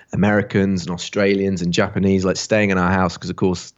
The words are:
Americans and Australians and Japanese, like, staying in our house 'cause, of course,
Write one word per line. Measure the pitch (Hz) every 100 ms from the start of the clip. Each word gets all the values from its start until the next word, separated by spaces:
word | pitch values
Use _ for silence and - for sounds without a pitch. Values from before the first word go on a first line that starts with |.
| _
Americans | - 101 104 98 104 98 95 80
and |
Australians | 87 - 104 101 101 98 95
and | 87
Japanese, | 85 95 95 98 95
like, | 92 92
staying | - 107 104
in | 92
our | 90
house | 95 90 -
'cause, | 87
of | 90
course, | 95 87 -